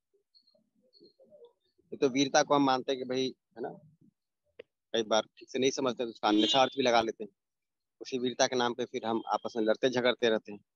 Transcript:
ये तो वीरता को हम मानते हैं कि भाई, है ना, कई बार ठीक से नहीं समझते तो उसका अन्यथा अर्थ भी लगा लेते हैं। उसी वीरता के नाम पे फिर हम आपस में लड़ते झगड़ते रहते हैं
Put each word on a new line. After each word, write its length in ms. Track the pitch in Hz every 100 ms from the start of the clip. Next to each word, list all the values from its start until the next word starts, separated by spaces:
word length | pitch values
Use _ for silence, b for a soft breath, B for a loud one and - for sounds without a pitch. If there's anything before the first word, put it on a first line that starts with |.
| _ _ _ _ _ 640 _ _ _ _ - _ 539 587 480 _ _ _ _
ये 40 | -
तो 120 | 143
वीरता 340 | 127 135 151
को 120 | 143 143
हम 80 |
मानते 280 | 135 131 127
हैं 80 | 131
कि 60 | 127
भाई, 300 | 127 131 - _ 117
है 40 |
ना, 80 | 143 165 - _ _ _ _ _ _ - - _ _
कई 100 | 113
बार 180 | 107 110
ठीक 280 | - - 117
से 100 | 127
नहीं 120 | 135
समझते 320 | 143 131 117
तो 60 | 117
उसका 180 | - 107
अन्यथा 340 | 107 110 135
अर्थ 100 | 131 135
भी 60 |
लगा 180 | 127 117
लेते 220 | 113 -
हैं। 80 | 104 _ _ _ _ _ _ _
उसी 160 | - 131
वीरता 300 | 123 117 131
के 80 | 127
नाम 180 | 120
पे 120 | 120 120
फिर 200 | 127 113
हम 160 | 113 104
आपस 260 | 104 110 117
में 60 |
लड़ते 260 | 110 107 131
झगड़ते 400 | 123 123 113 117
रहते 220 | 110 -
हैं 80 | 104 _